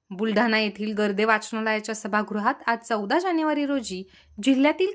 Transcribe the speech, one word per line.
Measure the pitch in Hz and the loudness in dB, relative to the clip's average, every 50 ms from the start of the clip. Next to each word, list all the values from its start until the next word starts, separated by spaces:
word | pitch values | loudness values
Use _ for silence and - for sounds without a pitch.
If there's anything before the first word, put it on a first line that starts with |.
| _ - | _ -12
बुलढाणा | 190 185 220 220 208 208 240 226 220 220 | -8 -4 -2 0 2 2 2 2 2 2
येथील | 214 208 208 202 214 214 214 | 0 0 -2 -4 -6 -4 -2
गर्दे | 208 214 202 196 196 214 | 0 0 0 0 0 2
वाचनालयाच्या | 226 220 214 214 - 233 220 220 220 214 214 214 - 220 | 2 2 2 0 -4 -6 -4 -2 0 -2 -2 -2 -6 -8
सभागृहात | - - 208 202 208 214 214 208 214 202 240 294 - - | -8 -6 -2 -2 -2 0 -2 -2 -2 0 0 -2 -2 -2
आज | 233 233 226 | -2 -2 -2
चौदा | - - 233 208 208 202 269 339 | -2 -2 -2 -2 0 0 0 0
जानेवारी | 359 381 339 320 311 311 302 294 285 | 2 2 0 0 2 0 0 0 0
रोजी | 277 285 269 220 185 185 185 190 - - - - _ - 208 208 | 0 -2 -2 -4 -4 -8 -10 -10 -12 -18 -20 -20 _ -12 -2 2
जिल्ह्यातील | 269 269 262 277 294 311 302 370 403 | 4 4 6 4 4 4 2 0 -2